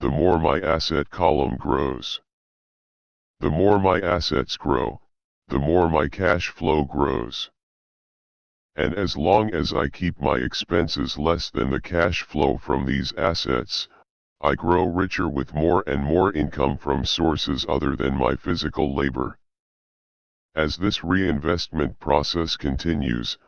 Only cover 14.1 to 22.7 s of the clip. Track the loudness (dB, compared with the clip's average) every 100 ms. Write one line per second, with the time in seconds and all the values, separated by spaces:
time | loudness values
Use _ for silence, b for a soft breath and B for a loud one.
14.1 | _ _ -2 0 0 2 2 4 0 -2
15.1 | -2 -2 -2 -4 0 2 2 2 -2 2
16.1 | 2 2 0 -2 0 0 0 -2 -2 -2
17.1 | 0 0 0 -2 -4 -2 -2 -2 -2 -2
18.1 | 0 0 0 -4 -4 -4 -2 -2 0 -2
19.1 | -2 -6 -8 _ _ _ _ _ _ _
20.1 | _ _ _ _ -2 -2 0 -2 -2 0
21.1 | 0 2 0 0 0 -2 -2 -2 -2 0
22.1 | 2 2 -2 -2 -2 -2